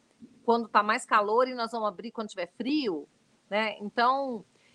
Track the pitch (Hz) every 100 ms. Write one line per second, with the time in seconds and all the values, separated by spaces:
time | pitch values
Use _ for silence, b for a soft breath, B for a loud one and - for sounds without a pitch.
0 | _ _ - _ - 233 220 220 208 240
1 | - 226 208 226 254 247 226 233 214 175
2 | 226 - 214 185 175 _ 240 302 240 156
3 | 147 _ _ _ _ 202 220 - 202 247
4 | 240 269 269 226 - b b